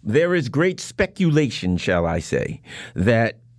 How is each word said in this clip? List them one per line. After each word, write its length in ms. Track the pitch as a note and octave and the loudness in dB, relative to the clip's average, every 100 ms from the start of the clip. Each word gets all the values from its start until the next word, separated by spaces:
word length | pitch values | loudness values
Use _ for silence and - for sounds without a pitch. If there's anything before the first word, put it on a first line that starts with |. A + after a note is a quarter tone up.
There 320 | - C3 E3+ F3 | 0 2 2 0
is 140 | B2 | -2
great 300 | C3+ F3+ - | 0 0 -2
speculation, 1000 | - - F#3+ - F3 D3 C#3+ - F#2 F2 | -10 -4 -4 0 2 2 2 -2 -2 -2
shall 280 | - F2 E2+ | 0 0 2
I 140 | E2+ | -2
say, 420 | - C2 - - - - - | -2 -2 -2 -8 -14 -18 -12
that 460 | - F#2 A2+ A2+ - _ | -2 2 4 2 -4 _